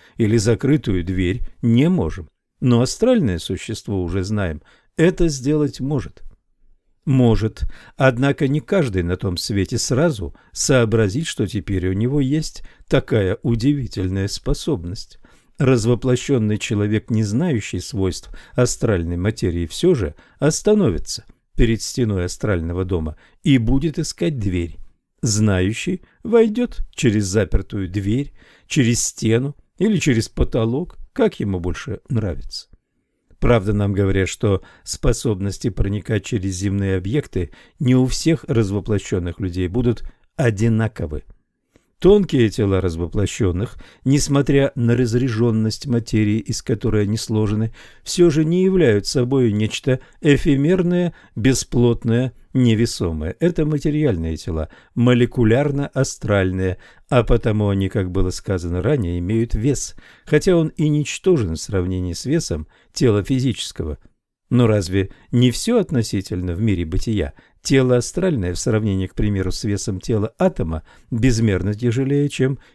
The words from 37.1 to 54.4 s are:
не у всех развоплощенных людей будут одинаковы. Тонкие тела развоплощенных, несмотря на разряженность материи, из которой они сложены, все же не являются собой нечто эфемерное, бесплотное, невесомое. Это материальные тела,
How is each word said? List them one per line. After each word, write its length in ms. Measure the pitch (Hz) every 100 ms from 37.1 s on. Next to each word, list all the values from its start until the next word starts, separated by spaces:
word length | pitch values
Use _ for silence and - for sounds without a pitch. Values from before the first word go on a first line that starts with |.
| 143 - - 85 - - _
не 160 | 123
у 120 | 127 127
всех 380 | - 156 160 -
развоплощенных 920 | 117 101 101 87 101 - 98 85 -
людей 280 | 92 90 90
будут 420 | 107 123 113 - - _ -
одинаковы. 880 | 127 101 113 110 110 - 78 78 - - _ _ _ _ _ _
Тонкие 520 | 175 208 185 139 113
тела 320 | - 101 95
развоплощенных, 960 | 92 82 85 107 95 - 98 87 107 - - -
несмотря 680 | 131 139 139 139 139 139 139
на 220 | - 117 120
разряженность 920 | 123 123 135 110 120 110 110 - 139
материи, 520 | 120 113 110 107 110
из 220 | - 110
которой 420 | - 110 113 104
они 120 | 101 110
сложены, 580 | - 110 107 107 113 - - -
все 260 | - - 170
же 160 | 139
не 200 | 156 180
являются 480 | 190 190 143 104 -
собой 380 | 139 123 135 120
нечто 500 | 104 107 - 139 127 - -
эфемерное, 920 | 156 139 - 139 147 185 175 175 175 - - -
бесплотное, 960 | 110 123 - - 120 113 117 117 127 - -
невесомое. 800 | 131 123 110 117 - 92 78 78 -
Это 240 | 170 170
материальные 720 | 156 151 160 151 151 87 82
тела, 320 | 80